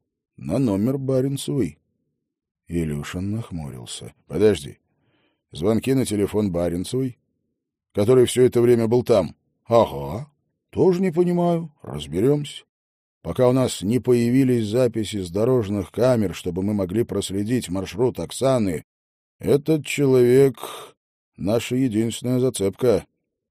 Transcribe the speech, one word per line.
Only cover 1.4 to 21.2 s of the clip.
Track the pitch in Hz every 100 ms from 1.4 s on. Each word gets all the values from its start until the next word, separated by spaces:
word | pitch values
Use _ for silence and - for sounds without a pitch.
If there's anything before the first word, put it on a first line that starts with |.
| - 143 85 - _ _ _ _ _ _ _ _ -
Илюшин | 85 80 73 73 90 98
нахмурился. | 110 - 85 71 64 58 - 58 - -
«Подожди. | 76 107 85 69 - _ _ _ _ _ _ _
Звонки | - 95 110 123
на | 135 113
телефон | 104 98 104 104
Баренцевой, | 85 87 87 92 127 131 - _ _ _ _ _ _ _
который | - 104 127 120
всё | 120
это | 127 120
время | 120 120 113
был | 123
там?» | 117 110 80 - _ _ -
«Ага. | 117 104 69 69 98 147 _ _ _ _
Тоже | 98 175 175
не | 190
понимаю. | 160 175 175 175 170 165 _
Разберёмся. | - 147 139 147 127 147 147 - - _ _ _ _ _
Пока | 82 85 123
у |
нас | 131 127 -
не | 101 120
появились | 127 120 117 127 131 120 107
записи | 117 127 113 104 107
с | 90
дорожных | 95 117 127 98 101 87
камер, | - 123 120 98
чтобы | 85 92 87
мы | 98
могли | 104 90 104
проследить | 117 101 95 98 104 123 80
маршрут | 92 95 90 123 -
Оксаны, | 82 - 135 131 98 76 - _ _ _ _ -
этот | 92 143 151 156 -
человек — | - 139 127 123 131 135 - - - - _ _ _